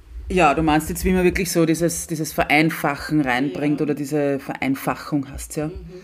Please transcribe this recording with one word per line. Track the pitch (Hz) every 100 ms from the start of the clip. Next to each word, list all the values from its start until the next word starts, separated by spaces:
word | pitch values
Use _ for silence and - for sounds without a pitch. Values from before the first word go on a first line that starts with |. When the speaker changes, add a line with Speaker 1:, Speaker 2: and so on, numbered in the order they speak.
| - - -
Speaker 1:
Ja, | 180 151
du | 139
meinst | 160 156 165
jetzt, | 175
wie | 190
man | 185 180
wirklich | 170 175
so | 170 165
dieses, | 156 170 165 -
dieses | 156 156
Vereinfachen | - 160 147 160 - 156 139 - 151
reinbringt | 131 123 143 - 147 147
Speaker 2:
Ja. |
Speaker 1:
oder | 147 147
diese | 139 151 143 139
Vereinfachung | - - 131 135 143 127 - 147 131
hast, | - - 156
ja? | 151
Speaker 2:
Mhm. | 185 170 180